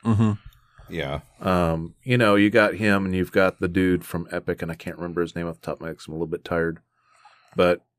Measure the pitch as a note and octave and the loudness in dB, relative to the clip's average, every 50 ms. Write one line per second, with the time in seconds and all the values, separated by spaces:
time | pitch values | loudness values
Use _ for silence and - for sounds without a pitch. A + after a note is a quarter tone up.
0 | - A#2 A2 G2+ A2+ G#2+ G#2 - - - - _ _ _ _ - - - F2 E2 | -2 0 2 2 2 2 0 -2 -8 -16 -20 _ _ _ _ -20 -16 -10 -8 -6
1 | C#2+ C#2 C#2+ D2 - _ _ - - G2 F#2 F2+ F2 E2 E2 D#2+ E2 E2 - _ | -6 -4 -6 -8 -10 _ _ -6 -2 0 2 2 2 0 0 -2 -4 -8 -12 _
2 | - C3 B2 B2 A#2 G#2 G2+ G2+ G2+ G#2 G#2 A2+ G#2 G2 E2 F2 A2 G#2 G2 G2 | -4 -2 0 2 4 4 6 6 4 6 6 4 4 4 2 0 0 2 2 2
3 | G2 F#2+ F#2 F#2 F2+ - - G2 F#2+ F#2 - - F#2+ F2 F2 F#2+ F#2 F#2 F#2 F2 | 2 0 0 -2 -2 0 2 2 2 2 2 0 -4 -2 0 2 2 2 2 0
4 | - - - E2+ E2+ - F2 F2 - - F2 - - - - - - F2+ E2 - | -2 -4 -8 -8 -8 -6 -8 -6 -4 -4 -6 -6 -6 -8 -8 -8 -10 -12 -10 -10
5 | F2 F2 - F2 E2+ E2 - F2 E2+ E2+ E2 - - D#2+ D2 - D#2+ E2 D#2+ - | -10 -6 -4 -4 -4 -4 -4 -6 -8 -8 -8 -8 -8 -8 -8 -8 -8 -10 -12 -12
6 | - - D#2 D#2+ E2 D#2 E2+ E2 - - F2 E2 E2 E2 E2 - _ _ _ _ | -12 -12 -8 -6 -6 -6 -6 -8 -6 -4 -2 -2 0 -2 -4 -6 _ _ _ _
7 | _ _ _ _ _ - _ _ _ _ - G2+ F#2 F2 F2 - _ _ _ | _ _ _ _ _ -20 _ _ _ _ -2 2 2 2 2 0 _ _ _